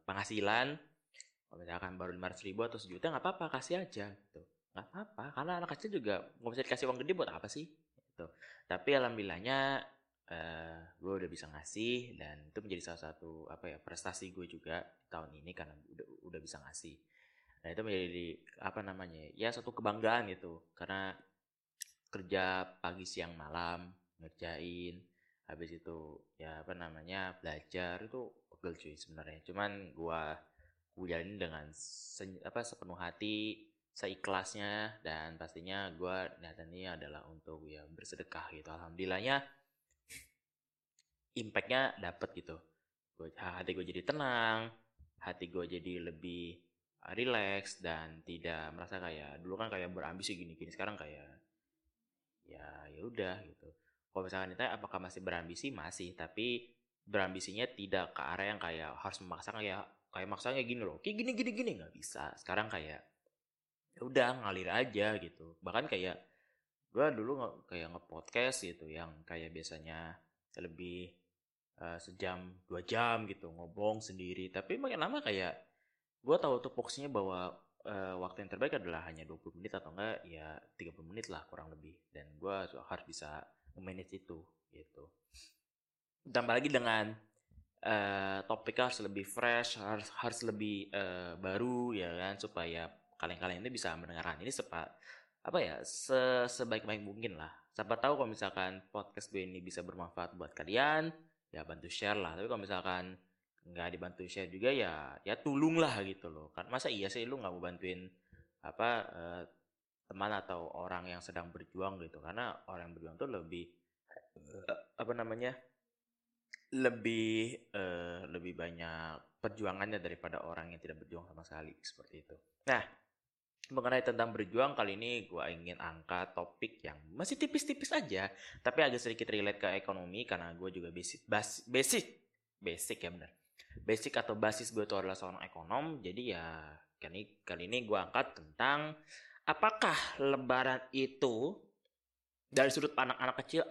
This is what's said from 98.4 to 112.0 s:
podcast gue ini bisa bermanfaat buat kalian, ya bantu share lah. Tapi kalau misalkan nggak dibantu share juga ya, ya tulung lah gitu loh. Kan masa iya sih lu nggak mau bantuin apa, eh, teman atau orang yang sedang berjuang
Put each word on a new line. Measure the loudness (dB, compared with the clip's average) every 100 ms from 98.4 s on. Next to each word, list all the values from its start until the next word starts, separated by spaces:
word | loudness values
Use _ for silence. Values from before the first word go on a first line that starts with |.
| 0 2 0 -2 -6
podcast | -6 -4 -8 -4
gue | -2 -2
ini | -6
bisa | -6 -6
bermanfaat | -6 -6 -6 -4 -6 -6
buat | -8
kalian, | -6 2 6 8 6 2 -4 -14 _ _
ya | -10
bantu | -8 -8 -6
share | 0 2 4
lah. | 2 -2
Tapi | -2
kalau | -2
misalkan | 0 -2 0 -2 -2 -10 _ _ _ _
nggak | -12 -4 -4 -4
dibantu | -6 -8 -6
share | -4 -4
juga | 2 4 4
ya, | 2 0 -6 -6
ya | -2 0
tulung | 4 6 8 8
lah | 6 4
gitu | 0 -4 -8
loh. | -10 -10
Kan | -8 -2
masa | 0 2
iya | 2 0
sih | 0
lu | -2 -2
nggak | -2
mau | -2
bantuin | -4 -2 -4 -4 -6 -16 _ -20 -20 _
apa, | -8 2 4 4 0
eh, | -6 -6 -6 -10 _ _ _ _ _
teman | _ -2 2 2
atau | 0 -4 -4
orang | -4 -4 -4 -4
yang | -8
sedang | -6 -6 -6
berjuang | -10 -10 -2 0 0